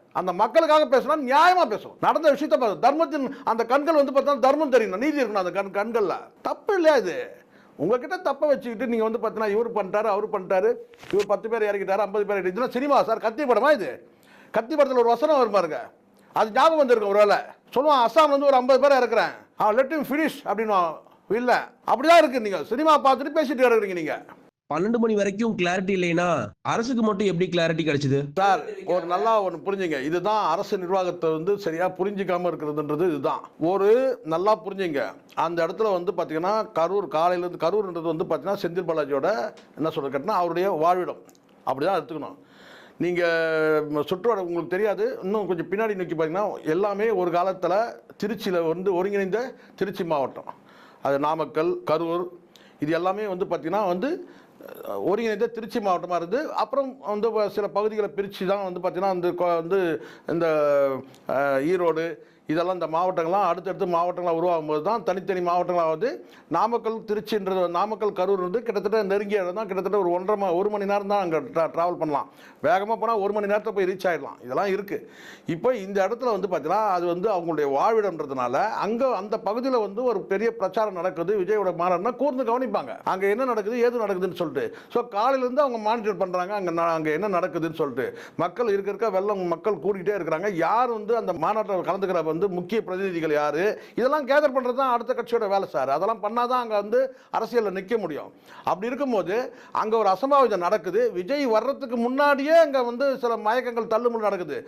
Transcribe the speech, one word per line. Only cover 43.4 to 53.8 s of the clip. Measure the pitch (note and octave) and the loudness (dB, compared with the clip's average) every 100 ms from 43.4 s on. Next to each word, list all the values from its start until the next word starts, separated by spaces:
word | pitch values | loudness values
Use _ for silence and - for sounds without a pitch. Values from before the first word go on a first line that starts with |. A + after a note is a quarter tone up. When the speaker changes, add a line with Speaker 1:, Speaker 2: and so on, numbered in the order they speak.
| D#3+ D#3+ D#3 D#3 D3+ D3+ | 2 2 2 2 0 -2
Speaker 1:
சுற்றுவட | C#3+ F#3 G#3 G#3+ | -2 -2 0 0
உங்களுக்கு | F3+ E3+ D#3 | -2 -4 -4
தெரியாது, | F#3 G#3+ F#3 A3 - | 0 0 0 -2 -4
இன்னும் | F#3 G#3+ F#3 | -4 -2 -2
கொஞ்சம் | F3+ E3 | -4 -4
பின்னாடி | G3 A3 | -2 -2
நோக்கி | G3+ F3 D#3 | -2 -4 -2
பாத்தீங்கன்னா | D#3+ F3 G#3 - - | -2 0 -4 -4 -2
எல்லாமே | D#3+ G#3 G3 A3+ | 0 0 0 0
ஒரு | G3+ F3+ | 0 0
காலத்துல | E3+ F#3 F#3 E3+ F#3+ A#3 - - - | 0 0 -2 0 0 0 -6 -20 -8
திருச்சியில | G#3 G#3+ G3+ F3 E3 | -6 -4 -2 0 0
வந்து | E3 F#3+ | 0 0
ஒருங்கிணைந்த | F3 F#3+ G3+ F#3+ G3+ B3+ - - - | 0 0 0 0 -2 -4 -10 -20 -6
திருச்சி | G3 G3 | -6 -4
மாவட்டம், | F3 D#3 B2+ - - - - - - - | -2 -2 -2 -6 -16 -18 -20 -20 -20 -6
அது | C3 C#3 | -2 0
நாமக்கல், | D3 D#3+ D3+ D#3 E3 F3+ - | 0 -2 -2 -2 -2 -2 -2
கரூர், | D#3 E3 E3+ F3+ - _ - - - | -2 0 -4 -4 -10 _ -20 -20 -8
இது | D3 | -2
எல்லாமே | E3 F3+ F#3+ G#3+ | 0 0 -2 -4
வந்து | F#3 F#3+ | -4 -4
பாத்தீங்கன்னா | E3 D3 G3 | -4 -2 -2